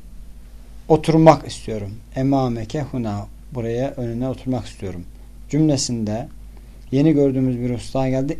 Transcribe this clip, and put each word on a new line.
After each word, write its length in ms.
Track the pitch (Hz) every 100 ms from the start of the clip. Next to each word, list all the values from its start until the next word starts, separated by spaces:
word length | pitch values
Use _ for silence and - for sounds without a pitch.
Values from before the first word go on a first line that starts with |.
| - - - - - - - - -
Oturmak 600 | 156 156 160 160 143 -
istiyorum. 460 | - - 107 101 98 - -
Emameke 680 | 135 139 127 117 - 151
huna. 440 | 131 131 113 101 104 - -
Buraya 360 | 131 113 117 135
önüne 380 | - 120 117 131
oturmak 380 | 120 131 127 -
istiyorum. 380 | - 98 87 - - - - -
Cümlesinde 760 | 147 156 131 - 117 107 107 143 - - - - - -
yeni 200 | 131 156
gördüğümüz 460 | 143 139 135 131 120
bir 100 | 123
usta 380 | 120 - 135 131
geldi. 300 | 131 139